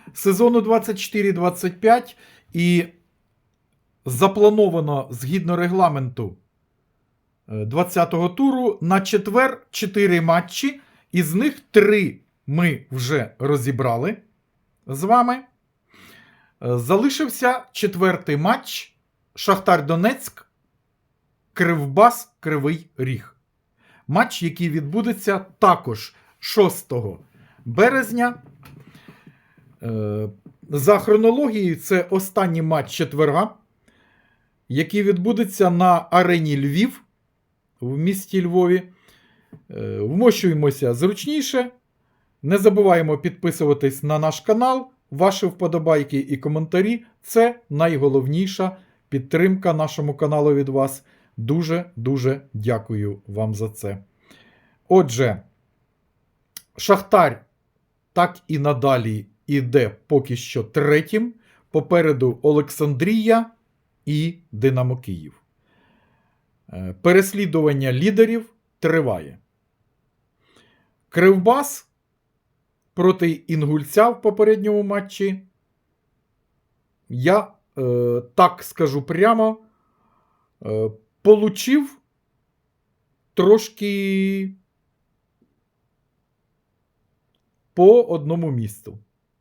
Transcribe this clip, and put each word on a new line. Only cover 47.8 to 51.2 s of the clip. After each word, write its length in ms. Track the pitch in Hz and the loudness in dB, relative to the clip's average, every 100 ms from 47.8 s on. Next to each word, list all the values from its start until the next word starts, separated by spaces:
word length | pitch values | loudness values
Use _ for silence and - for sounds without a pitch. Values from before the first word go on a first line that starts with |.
| 170 143 143 135 131 160 190 - 185 190 _ _ _ | 0 2 2 2 0 -2 -2 -2 -4 -6 _ _ _
підтримка 640 | 139 131 160 190 190 185 | -8 -2 0 2 0 -2
нашому 420 | 156 156 - 147 | -2 -4 -4 -6
каналу 400 | 139 151 151 147 | -4 -2 0 2
від 140 | 143 135 | 2 0
вас. 360 | 135 135 135 _ _ | 0 -2 -4 _ _